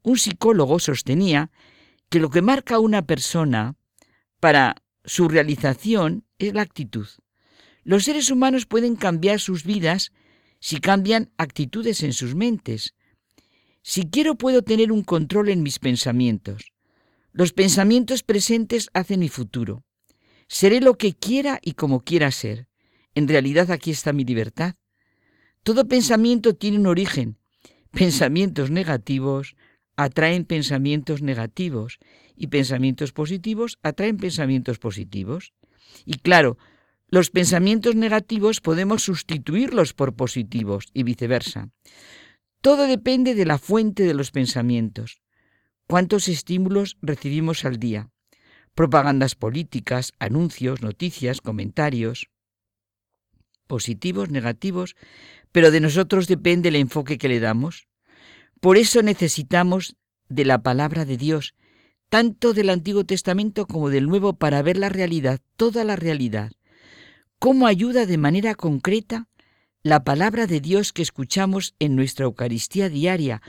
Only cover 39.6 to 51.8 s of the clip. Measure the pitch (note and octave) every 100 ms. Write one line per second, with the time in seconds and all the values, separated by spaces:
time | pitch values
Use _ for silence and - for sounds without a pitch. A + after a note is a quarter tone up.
39.6 | C4 A#3+ D#3+ - C3+ A2+ B2+ B2+ A2 B2
40.6 | G2+ G2+ - C3 B2 A#2+ A#2+ B2 - A2
41.6 | G#2+ _ _ - - - - _ _ _
42.6 | C4+ C#4+ C#4 B3 B3 B3+ B3+ A3 E3+ D3
43.6 | - G#3+ A3 G#3 F#3 C#3+ C3+ C#3+ B2 B2+
44.6 | A#2+ A#2+ A2+ G#2+ A2+ - _ _ _ _
45.6 | _ _ - F3+ F3+ G#3 F#3+ D#3+ - F3+
46.6 | F#3 G3 G3 - D3 C#3+ C#3 D3+ D#3+ D#3+
47.6 | C3+ A#2+ A#2 G#2 A2+ _ _ _ _ _
48.6 | _ - D#3+ D3+ C#3 C3+ C3 - A2+ C3+
49.6 | E3+ B2+ - B2+ B2 - G#2+ C3+ E3+ -
50.6 | B2+ C3 A2+ G2+ F3 - B2+ B2+ - G#2+
51.6 | G2 -